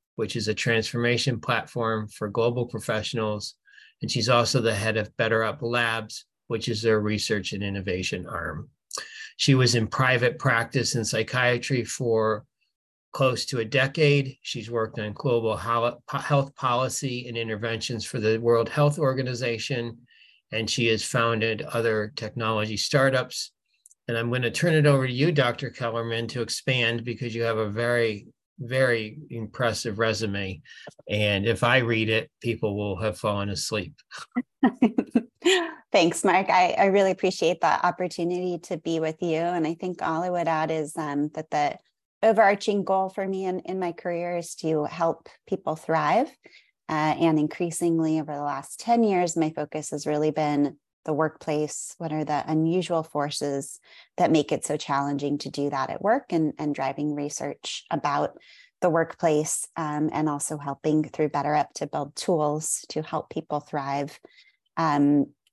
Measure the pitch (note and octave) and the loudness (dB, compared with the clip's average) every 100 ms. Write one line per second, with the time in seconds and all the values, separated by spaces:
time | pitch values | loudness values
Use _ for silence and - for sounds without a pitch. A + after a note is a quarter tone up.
0 | _ - A2 A#2+ G#2 G#2 - A2+ A2 A#2+ | _ -6 -4 -2 -2 -2 2 2 0 0
1 | A#2+ A#2+ - A2+ - A#2 - A#2+ A2+ A2 | 2 2 0 -2 -2 -2 -2 -4 -2 -2
2 | G#2+ - G#2 G2+ A#2 A#2+ A#2 G#2+ - A2 | -4 -8 -4 0 0 0 -4 -6 -2 -2
3 | G#2+ A#2 G#2+ G#2+ - - _ - - - | -2 -2 -2 -4 -8 -12 _ -20 -20 -10
4 | C#3+ C#3 A#2 A#2+ A#2 C3 A2+ G#2 A2 A2 | -4 -2 4 4 4 2 2 0 0 0
5 | G2+ - A2+ A2+ A2 - A#2 A#2+ A#2 A2+ | -2 -2 2 2 0 -2 -2 0 0 -2
6 | G#2+ - - _ - A2+ A#2+ A2 A2+ G#2+ | -6 -14 -18 _ -6 -4 -2 0 4 4
7 | G#2 G#2 - G#2 F#2+ G2 G2+ G2 G2 F#2 | 4 0 0 -2 -2 -6 -4 -4 -2 -2
8 | F#2 F#2 F2+ F2 D#2+ D#2 - _ _ - | -2 -6 -6 -6 -6 -8 -12 _ _ -12
9 | - - - - - C3 B2 A2+ G#2+ - | -12 -16 -14 -2 4 6 6 2 0 0
10 | B2+ B2+ B2 B2 C3+ A#2 A#2 C3+ A#2 A#2+ | 2 4 2 0 0 2 0 -2 -2 -2
11 | G#2+ A2 A2 B2+ B2 B2 - C3 G#2+ - | -2 -2 -2 0 2 0 0 -2 -2 -4
12 | B2 A2 A2 G#2+ - _ _ _ _ _ | 0 2 2 0 -6 _ _ _ _ _
13 | _ - C3 A#2+ - B2 A2 C3 C#3 D3+ | _ 0 0 0 -4 -4 0 0 0 4
14 | D3+ C#3+ C3 - - B2 G#2+ A#2 A2 A2+ | 4 4 2 -8 -10 -10 -4 -2 -2 -4
15 | G#2+ G2+ C3+ A#2+ A2+ G2+ G2 A#2 A#2 - | -8 -4 0 2 0 -2 0 0 0 -4
16 | - C#3 - C#3+ C3+ - C3 A#2+ C3 - | -8 -6 0 2 0 -2 0 0 0 -2
17 | C3+ B2 B2 A#2 A2+ G#2+ A2+ A2+ - A#2 | -4 -6 -6 -6 -4 -4 -4 -4 -4 -6
18 | - B2 G#2+ A2+ A#2 A#2 A2+ - D3 D3 | -6 -2 2 2 4 4 4 4 4 4
19 | C#3 C3 B2+ A#2+ B2 A2+ - B2+ A#2 A2+ | 0 0 -2 -2 -4 -4 -4 -4 -4 -8
20 | _ _ _ _ - A2 G#2+ - A2+ A2 | _ _ _ _ -8 -4 -2 2 2 2
21 | - B2 A#2 A2+ A2+ G#2+ - B2 A2+ A2 | 0 0 2 2 0 -2 -4 -2 0 0
22 | G#2 - G#2+ - A2+ A2 G#2+ G#2+ - C#3+ | -2 -6 -8 -4 -2 -2 -2 -4 0 2
23 | C3+ C3 B2 - - _ _ _ - _ | 4 2 -2 -8 -12 _ _ _ -20 _
24 | - A#2 A#2 B2+ A#2+ A2+ F3 D#3 D3 C#3 | -6 -2 0 0 -2 0 4 6 6 4
25 | C3 B2 D#3 D3 B2 A#2 B2+ - A#2+ A2+ | 2 0 2 4 2 0 -8 -6 -4 -4
26 | A#2 A#2 A#2 B2 A2+ - - B2+ A#2 A#2 | -2 -4 -4 -4 -4 -4 -2 2 2 0
27 | A#2+ A2 A#2+ A2+ A#2 A2 G#2+ G#2 A#2+ A#2+ | -4 -6 -6 -2 -2 0 -2 -2 0 2
28 | A#2 G#2 - _ _ - A#2+ B2+ C3 A#2 | 2 -2 -10 _ _ -14 -4 0 2 2
29 | G#2+ C#3 D3+ A#2 G#2+ - B2 G#2 A#2+ G2+ | -2 -10 -12 -10 -10 -2 -2 -2 -4 -2
30 | A2+ G#2+ A2 G2+ F#2+ F2+ - - - - | 0 0 -2 -4 -6 -8 -14 -20 -20 -16
31 | - G#2+ G#2 G2+ G#2 G#2 A#2+ B2+ A#2 A2+ | -4 0 2 2 2 2 4 4 2 0
32 | A2 A2 - _ A#2+ G#2+ G#2+ G2+ G#2 F2+ | 2 0 -2 _ -4 -2 -2 -2 -2 -2
33 | A2 G#2+ A2 G2+ G2+ F#2+ - G#2+ F2+ - | -2 -2 -2 -2 -2 -4 -4 -4 -6 -12
34 | _ - - - - - A#3+ - A3 - | _ -18 -8 -8 -6 0 2 4 2 2
35 | - A3+ - _ F4 F#4 E4 - _ - | 0 0 -2 _ 2 2 0 -8 _ 4
36 | E3+ E3+ - F3+ F#3+ F#3 F3+ - G3 G3 | 4 2 2 2 4 4 4 4 4 6
37 | F#3+ F#3 F#3 - E3 E3+ D#3+ - F3+ F3 | 4 2 0 2 0 2 2 2 0 0
38 | F3+ - E3+ F3+ F3+ F3 - E3 E3 D#3+ | -4 -2 -2 -2 -2 -4 -6 -6 -2 0
39 | D#3+ D#3+ F3 D#3+ E3+ F3+ D#3 E3 F3+ E3+ | 0 -2 -2 0 0 0 -2 -2 -6 -4
40 | - D#3+ F3+ F3+ E3+ D#3 D#3+ D#3+ D3+ - | -2 -2 -2 -2 0 0 0 -2 -4 -4
41 | D3+ C#3+ D3+ - D3+ D3+ D3 - _ _ | -4 -2 -2 -4 -4 0 0 -2 _ _
42 | _ - A3 G#3+ G3+ G3+ - G3+ F#3+ F#3+ | _ 0 4 6 6 4 0 0 0 0
43 | F#3+ F#3+ G3 F#3+ F#3+ F#3 - F#3+ F3+ E3+ | 0 -4 -4 -4 -4 -4 -4 -4 -4 -6
44 | F#3 E3+ F3 F3 E3 - D#3+ D#3 D3 E3 | -6 -4 -4 -4 -6 -6 -2 0 0 0
45 | E3 E3+ - - - F#3 - D#3+ - D#3+ | 0 0 -8 -16 -6 -6 -4 -6 0 0
46 | D3+ G3 D#4 _ - - _ _ - D#3 | 4 2 2 _ -20 -20 _ _ -4 0
47 | D#3 - E3 D#3 D3+ - F3 D#3+ E3+ E3 | 0 2 4 4 0 -2 -4 -2 0 2
48 | D#3+ D#3 D3+ C#3+ D3 C#3 D3 - - A#3 | 2 0 -2 -6 -4 -6 -10 -8 0 4
49 | A3 F#3 F3 E3+ D#3+ D#3 D3+ D#3 D3+ D3 | 4 4 2 2 0 -2 -6 -6 -6 -6
50 | D3 D3+ D#3 D3+ D3+ D3 C#3+ - _ _ | -2 2 2 2 0 2 0 -2 _ _
51 | - D3 D#3 - - D3+ D3+ - - - | -4 0 0 -2 -4 -2 -2 -6 -12 -10
52 | E3 D#3 D3+ D3 - D#3+ D#3+ F3+ E3+ E3+ | -6 -4 -2 -2 0 2 2 2 0 -2
53 | D#3+ D3+ D3 - C#3+ C#3 C#3 - _ - | -2 -4 -4 -2 -4 -4 -6 -14 _ -20
54 | - - F3 D#3+ D3 D3 - D3+ - C#3 | -10 0 4 4 2 -2 -2 -4 -2 -2
55 | C#3+ C#3+ C#3+ D3 - C#3+ C#3+ C#3 C3+ - | 0 -2 -2 -2 -4 -4 -2 -2 -4 -2
56 | G3+ B3+ - E3+ D#3 - D3+ C#3+ C#3 C#3 | 2 0 2 0 0 -2 -4 -2 -4 -2
57 | D3 D3 D3 - C#3+ C#3 - - - D3+ | -4 -4 -6 -6 -8 -8 -10 -10 -6 -4
58 | D3 C#3+ D3 - - - - - F3+ D#3+ | 0 0 -2 -6 -20 -20 -20 -2 2 2
59 | E3 - E3+ D3+ D#3 - - - D#3 D3 | 0 0 2 2 0 -4 -6 -6 -4 0
60 | D3+ - D#3 C#3+ - D3+ C#3+ C#3 D#3 D#3 | 0 0 -2 -2 -6 -6 -8 -4 0 2
61 | D3+ - D3+ D3 C#3+ D3+ C#3+ - C#3 D#3 | 0 -2 -2 0 0 2 0 -4 -6 -4
62 | C#3+ - - E3+ D3+ D3+ D#3 - - D#3 | -6 -6 0 2 2 0 -4 -6 -6 -6
63 | D#3 D#3 - - - D3 - D3 C#3 C#3 | -4 -6 -6 -8 -4 -6 -4 -6 -4 -4
64 | C#3+ - - _ - _ _ - D#3+ C#3+ | -4 -8 -20 _ -20 _ _ 0 2 4
65 | C#3+ D3 C#3 _ _ | 6 4 2 _ _